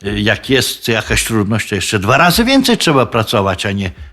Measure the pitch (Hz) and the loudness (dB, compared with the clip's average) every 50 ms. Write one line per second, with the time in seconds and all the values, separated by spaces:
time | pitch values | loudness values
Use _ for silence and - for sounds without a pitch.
0 | - 101 104 104 104 110 104 - - - 135 127 123 - - - - - 113 110 | -8 -6 -4 0 0 0 0 0 0 0 2 2 2 -2 -6 -6 -4 -2 -2 -2
1 | - - 113 - - - 117 110 101 98 113 104 - - 104 95 - - - 98 | -2 -2 -2 -2 -2 0 0 0 0 0 -2 -2 -2 -4 -4 -4 -2 -2 -2 -2
2 | 92 104 131 139 170 175 170 220 233 247 269 269 262 254 233 - - 175 143 131 | 2 2 4 4 4 4 4 2 2 2 2 2 4 2 0 2 2 2 2 2
3 | 120 - - 113 107 - - 107 98 98 92 90 - 104 98 101 98 92 - - | 2 2 0 -2 -2 0 0 0 0 0 -2 -2 -4 -4 -4 -4 -4 -6 -8 -12
4 | - - | -16 -18